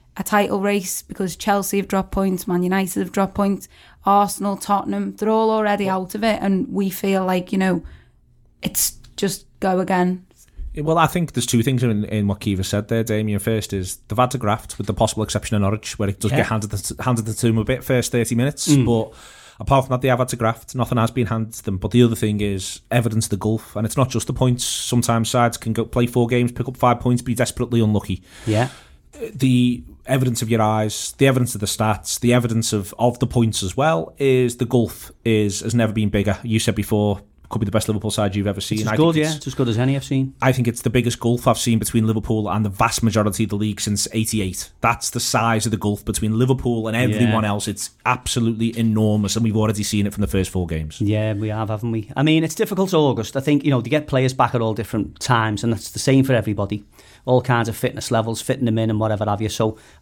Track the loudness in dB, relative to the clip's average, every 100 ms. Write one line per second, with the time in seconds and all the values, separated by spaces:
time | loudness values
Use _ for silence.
0 | _ -8 0 2 2 0 0 0 -2 -8
1 | -10 -6 -6 -4 0 0 0 -2 0 -2
2 | -2 0 0 -2 0 0 2 0 0 -2
3 | -2 0 -2 0 0 0 -6 -20 -20 -6
4 | 2 4 4 0 -4 -4 -2 -2 0 -4
5 | -4 -2 0 2 4 2 2 0 0 -2
6 | -4 -2 0 0 0 0 0 -2 -2 -2
7 | 0 0 2 0 0 0 2 0 -4 -20
8 | _ _ _ _ _ _ -6 -2 -4 -4
9 | -16 -4 -4 -4 -12 -4 0 0 2 2
10 | 2 0 -8 _ _ -12 -10 -4 0 4
11 | 4 2 -2 -2 2 2 4 2 2 0
12 | -2 0 0 0 0 -2 0 -2 0 -2
13 | 0 0 0 0 0 -2 -2 -4 -6 -10
14 | -6 0 0 0 -2 -2 -4 -10 -4 0
15 | 0 0 -2 -2 -2 0 0 -2 -6 -4
16 | -4 -2 -2 0 0 -2 -4 -8 -8 -6
17 | -2 -2 -2 -2 0 0 0 -4 0 0
18 | 0 0 0 0 0 -2 2 4 4 2
19 | 0 -8 -20 -20 -20 -8 2 2 2 0
20 | 2 2 0 0 -2 -2 -6 -4 -2 0
21 | 0 0 0 -2 -4 -8 -6 -4 2 4
22 | 4 4 0 0 -2 -4 -6 -12 -2 0
23 | 0 0 -2 -2 0 -2 -4 -6 -4 0
24 | 0 -2 -4 0 0 0 -2 -6 -2 0
25 | 2 0 2 2 2 0 -4 -4 -2 0
26 | 0 2 2 2 0 -2 -8 0 2 2
27 | 2 0 0 -2 -2 -2 0 2 4 2
28 | -2 -8 -8 -10 0 0 0 -4 -20 -20
29 | _ -14 -12 -2 2 4 4 0 -8 -14
30 | -2 0 0 0 0 2 2 2 -2 -4
31 | -8 0 2 4 0 -2 -4 -2 0 0
32 | -4 -2 2 2 2 0 0 -2 -4 0
33 | 0 0 0 2 0 0 -4 0 0 0
34 | -4 -2 2 4 2 0 0 2 2 -4
35 | -18 -6 2 2 2 -2 0 2 2 2
36 | 0 2 0 -2 0 0 0 -2 0 2
37 | 2 0 -6 _ -6 -2 0 0 0 -2
38 | -2 0 0 0 -2 -2 -4 -2 0 2
39 | 2 2 0 -2 -6 -2 0 0 0 -2
40 | -2 -2 -2 0 0 2 0 0 0 0
41 | 0 0 0 2 2 0 2 0 2 0
42 | 2 0 0 -2 0 0 -2 2 0 2
43 | 0 2 0 0 -2 -2 -2 -2 -2 -2
44 | -2 -2 -2 -2 -2 -6 -12 -2 0 0
45 | -4 -4 0 0 2 0 0 0 0 -2
46 | -4 -2 0 2 2 2 0 -2 -2 0
47 | 0 2 2 2 2 -2 -4 -8 -10 _
48 | -2 -2 -2 0 0 0 -2 0 0 4
49 | 2 2 0 0 2 2 2 0 0 0
50 | 0 0 0 0 0 -2 -2 -4 -6 -4
51 | 0 0 0 -2 -4 -4 -4 -4 -4 -4
52 | -6 -2 2 2 0 -2 -2 0 2 4
53 | 2 2 -4 -4 2 2 2 0 0 -2
54 | 0 0 0 2 0 2 -2 -4 -4 -4
55 | -4 -4 2 2 2 0 -2 -2 -6 -4
56 | 2 4 4 2 0 -2 -4 -6 -10 -20
57 | -20 -10 0 2 2 0 0 -2 -4 -4
58 | -2 0 0 -4 -4 -2 0 0 0 0
59 | 0 0 -2 -2 -2 0 -2 -2 -16 -8